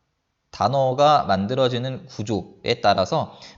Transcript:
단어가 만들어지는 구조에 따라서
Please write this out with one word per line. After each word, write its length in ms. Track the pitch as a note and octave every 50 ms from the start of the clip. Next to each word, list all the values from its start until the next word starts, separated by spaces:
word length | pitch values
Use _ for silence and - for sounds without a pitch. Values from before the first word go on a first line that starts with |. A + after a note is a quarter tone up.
| _ _ _ _ _ _ _ _ _ _
단어가 760 | - - G2 A2 C3 C#3 C3+ C3 C3 C3+ C#3+ D3+ D3+ C#3 -
만들어지는 800 | - G2 F#2+ G2 G2+ B2+ C3+ C3 B2 B2 A#2 B2 C3 C3 - -
구조에 760 | - - - G#2+ A2 A2 F#2+ - - - - - - A#2+ -
따라서 560 | - G#2 G2 G2 F#2 - E3+ D3+ A#2 - - - - - -